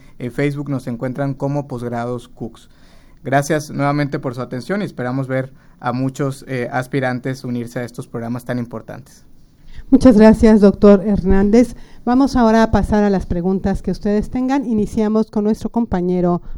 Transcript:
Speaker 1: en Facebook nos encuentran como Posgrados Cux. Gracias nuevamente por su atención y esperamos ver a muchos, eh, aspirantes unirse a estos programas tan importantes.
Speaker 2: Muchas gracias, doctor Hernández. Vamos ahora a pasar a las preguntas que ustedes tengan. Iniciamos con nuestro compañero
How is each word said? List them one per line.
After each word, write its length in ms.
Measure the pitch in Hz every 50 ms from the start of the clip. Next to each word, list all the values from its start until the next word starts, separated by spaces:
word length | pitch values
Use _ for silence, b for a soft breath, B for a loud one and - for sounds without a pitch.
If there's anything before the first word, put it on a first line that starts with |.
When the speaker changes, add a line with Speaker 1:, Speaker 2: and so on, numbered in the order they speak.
| b b b
Speaker 1:
en 140 | b 123 120
Facebook 380 | - 147 143 147 139 147 139 143
nos 180 | 139 127 -
encuentran 480 | 131 120 113 135 127 123 139 139 139 135
como 320 | - 147 139 143 143 139
Posgrados 600 | 143 131 117 120 117 117 117 120 123 123 117 -
Cux. 420 | - - - 117 113 - - - - b b b b b b b b b b -
Gracias 460 | - 135 143 143 - 160 147 147 143
nuevamente 480 | 127 139 139 143 143 147 143 139 160
por 160 | 139 135 131 117
su 80 | 127
atención 400 | 123 - 131 123 113 - 190 214
y 40 | 180
esperamos 420 | - - - 123 123 131 135 131
ver 260 | 127 131 131 131 135 b b b b b b
a 140 | - 123 120
muchos, 520 | 127 131 131 131 - 143 135 131 - -
eh, 200 | 131 131 123 120 -
aspirantes 720 | - 127 131 - - 135 127 127 123 123 - 135 131 131 -
unirse 360 | 123 120 120 117 120 - 127
a 40 | 120
estos 240 | 113 - 139 127
programas 360 | - - 117 117 117 120 117 -
tan 140 | - 120
importantes. 640 | 120 117 117 117 110 - - 104 - - - - - - - - - - _ _ b b b b b b b
Speaker 2:
Muchas 280 | 269 262 - 262 208
gracias, 440 | 208 214 220 220 - 233 214 220 196
doctor 400 | 202 196 - - 208 202 202 190 196
Hernández. 720 | 214 202 175 170 190 190 196 208 202 220 240 233 233 - b b b b b b
Vamos 300 | 240 247 262 277 240 226
ahora 280 | 254 226 220 220 226 220
a 80 | 226
pasar 320 | 220 202 - - 220 208 208
a 60 | 202
las 180 | 196 175 -
preguntas 540 | - 196 175 170 190 196 180 - 202 185 -
que 100 | - 190
ustedes 380 | 175 - - 202 208 214 208 -
tengan. 360 | - 254 254 254 277 285 208
Iniciamos 640 | 247 220 214 202 - - 226 214 208 220 220 220 -
con 140 | - 214 208
nuestro 260 | 214 220 - - 214
compañero 720 | - 233 233 - 196 180 175 180 180 180 180 175 180 175 b b b